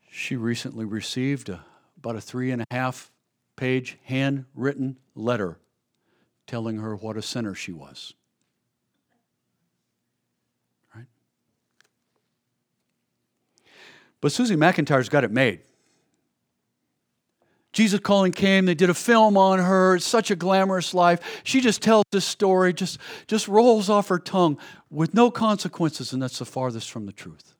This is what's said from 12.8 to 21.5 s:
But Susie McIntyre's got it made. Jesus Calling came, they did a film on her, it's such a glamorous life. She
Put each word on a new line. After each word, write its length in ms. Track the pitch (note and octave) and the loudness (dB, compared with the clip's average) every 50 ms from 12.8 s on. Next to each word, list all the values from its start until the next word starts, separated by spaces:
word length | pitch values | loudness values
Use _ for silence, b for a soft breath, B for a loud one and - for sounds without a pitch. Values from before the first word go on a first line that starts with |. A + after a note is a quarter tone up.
| _ _ _ _ _ _ _ _ _ _ _ _ _ _ _ b b b b b b b b b b b b _ | _ _ _ _ _ _ _ _ _ _ _ _ _ _ _ b b b b b b b b b b b b _
But 120 | - D3 | -4 -2
Susie 240 | - - B3+ A#3 G3+ | 0 0 0 0 2
McIntyre's 540 | D3+ D3+ F3 F#3 - D3+ - D3+ C3 A#2+ G#2 | 2 2 2 2 2 0 2 2 0 2 2
got 140 | - C#3+ B2 | 0 0 2
it 60 | G2 | 2
made. 300 | G#2+ B2+ C3+ A#2 F#2 D#2+ _ _ _ _ _ _ _ _ _ _ _ _ _ _ _ _ _ _ _ _ _ _ _ _ _ _ _ _ _ _ _ _ _ _ _ _ _ _ _ _ _ _ | 0 2 0 0 0 -4 _ _ _ _ _ _ _ _ _ _ _ _ _ _ _ _ _ _ _ _ _ _ _ _ _ _ _ _ _ _ _ _ _ _ _ _ _ _ _ _ _ _
Jesus 280 | - - A3 G#3 G3 G3 | 0 2 2 2 2 0
Calling 320 | - - G3+ G3 F#3+ F#3 | 2 2 2 4 4 2
came, 320 | D#3 - G3 G3 G3 F#3+ F#3+ | 0 0 2 2 4 4 4
they 60 | F#3 E3+ | 2 2
did 160 | D3 F#3 F3 | 2 2 2
a 40 | E3+ | 2
film 420 | - - - A#3+ A3+ A3 G#3+ G3+ | 0 2 4 4 6 6 6 6
on 240 | G3 F#3+ F#3+ F#3+ F#3 | 4 4 4 4 2
her, 380 | F3+ F3+ F#3+ F#3+ F#3 F#3 F#3 | 2 2 4 4 4 4 4
it's 80 | F3+ - | 2 0
such 260 | - - A3 F#3+ - | 0 0 0 0 0
a 40 | G3+ | -4
glamorous 560 | E3 E3 F#3+ F#3+ F#3+ F#3+ F#3+ F#3+ F3+ E3 - - | -2 0 2 2 2 2 2 0 -2 -4 -2 2
life. 480 | F#3 F3 F3 F3 E3+ - - - - - | 4 4 4 4 2 -2 -12 -16 -12 -8
She 160 | - | -2